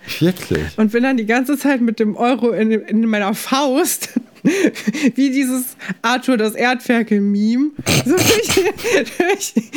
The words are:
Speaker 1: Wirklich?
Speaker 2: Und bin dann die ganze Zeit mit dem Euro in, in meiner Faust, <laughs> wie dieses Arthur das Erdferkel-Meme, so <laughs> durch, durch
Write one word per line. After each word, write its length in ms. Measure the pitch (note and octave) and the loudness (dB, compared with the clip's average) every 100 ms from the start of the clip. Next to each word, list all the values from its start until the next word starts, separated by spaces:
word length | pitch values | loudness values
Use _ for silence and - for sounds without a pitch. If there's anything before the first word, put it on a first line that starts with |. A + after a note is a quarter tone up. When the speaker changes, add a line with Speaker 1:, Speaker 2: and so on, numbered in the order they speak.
| - - | -6 0
Speaker 1:
Wirklich? 440 | E3 F3+ - - D#2+ - | 0 0 -2 -4 -4 0
Speaker 2:
Und 140 | A3 | 0
bin 120 | A#3 | 2
dann 140 | C4 C4 | 2 0
die 100 | G#3+ | 0
ganze 300 | A#3+ C4 C#4 | 0 0 0
Zeit 240 | C#4 C4+ | 0 2
mit 180 | A#3 G#3+ | 0 0
dem 160 | G#3+ F#3+ | -2 0
Euro 340 | A#3+ B3+ A#3+ | 0 2 0
in, 200 | F#3+ A3 | 0 0
in 340 | A3 - G#3+ A3+ | 0 0 0 2
meiner 260 | G#3 G3 G#3+ | 0 -2 -4
Faust, 760 | - C4+ C#4+ C4+ F4 - - - - - | -2 0 2 2 0 -2 -6 -6 -8 -4
<laughs> 60 | - G4 F4 - - A#3+ C#4 - | 0 2 0 -2 -6 0 0 2
wie 140 | C#4 | 0
dieses 460 | C4 C4 B3+ B3 - - - | 2 0 -2 -6 -10 -12 -4
Arthur 360 | A#3 B3+ B3+ B3 | -2 0 0 0
das 160 | G#3+ G#3 | 0 0
Erdferkel-Meme, 1160 | A#3+ B3+ - A#3 A3+ G#3 G3+ G3+ G#3+ A#3+ D4+ - - D#3 A#3+ | 0 0 0 0 2 0 2 2 2 2 0 -2 0 0 2
so 60 | |
<laughs> 40 | F4+ | 2
durch, 580 | G4 A4 A4 - F#4 - A4 G#4 A#3 - | 4 2 2 0 0 -2 -2 0 -2 -2
durch 360 | F4+ G4 - A#3 A3 | -2 -2 -2 -4 -4